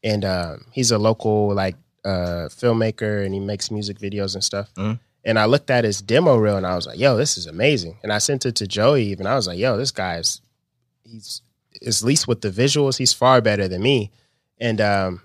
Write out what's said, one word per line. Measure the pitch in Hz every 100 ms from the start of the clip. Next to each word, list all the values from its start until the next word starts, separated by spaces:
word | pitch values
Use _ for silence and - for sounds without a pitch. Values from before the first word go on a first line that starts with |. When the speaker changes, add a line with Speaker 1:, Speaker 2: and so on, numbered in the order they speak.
Speaker 1:
And, | 113 107
um, | 98 90 85 73 -
he's | - 120
a | 113
local, | 107 113 113 107 104
like, | 98 95 90 _ _
uh, | 98 95 87 87 80
filmmaker, | - 123 113 110 107 107 104
and | 98
he | 98
makes | 98 104 -
music | 107 101 101
videos | 101 101 98
and | 95
stuff. | - 101 101 -
Speaker 2:
Mm-hmm. | 101 113 _ _
Speaker 1:
And | - 110
I |
looked | 107 139 -
at | 127
his | 113 98
demo | 98 123 170 123
reel, | 107 101
and | 92
I |
was | 90 73
like, | 78
"Yo, | 135 113
this | 151 -
is | 85
amazing." | 80 127 139 85 85
And | 104
I | 104
sent | - 139 131
it | 113
to | 101
Joey | 101 113 143 107
even. | 92 98
I | 131
was | 98
like, | 87
"Yo, | 123 107
this | 135
guy's, | - 92 85 85 - _ _ _ _ _ _
he's, | 113 113 - - _ _ _ - -
at | 107
least | 113 147 -
with | 113
the | 104
visuals, | 92 135 143 139 127
he's | 123
far | - 123 131
better | 110 104 95
than | 90
me." | 113 135 104 _ _ _ _ _
And, | 120 110
um, | 107 101 92 87